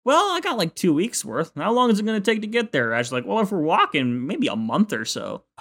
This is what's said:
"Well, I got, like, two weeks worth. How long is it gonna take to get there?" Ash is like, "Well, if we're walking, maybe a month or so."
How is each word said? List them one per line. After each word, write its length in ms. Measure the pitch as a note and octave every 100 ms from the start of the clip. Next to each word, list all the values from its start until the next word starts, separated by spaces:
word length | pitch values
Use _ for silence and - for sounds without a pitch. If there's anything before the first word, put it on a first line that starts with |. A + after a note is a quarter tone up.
"Well, 280 | A#3+ D#4 G4+
I 80 | F4+
got, 160 | F#4 A#3+
like, 160 | E3
two 180 | - F#3
weeks 300 | D3+ A3 -
worth. 280 | C3 A#2 E3 C#3+
How 160 | F3+
long 180 | A#3+ B3
is 100 | G#3
it 60 | A3
gonna 140 | A3
take 200 | G3+ A3
to 60 | G#3
get 240 | A#3 A3+
there?" 200 | C#3+ A#2
Ash 140 | A#2 B2
is 60 |
like, 120 | B2+
"Well, 140 | B2 G#3+
if 120 | G3+
we're 80 | G3
walking, 680 | D3+ G3+ G4+ D3 B2+ B2 C3
maybe 220 | C4+ D3
a 80 | G#2+
month 360 | A2+ C#3 G#3+
or 120 | A2
so." 400 | A2+ - G2+ G#2+ _ -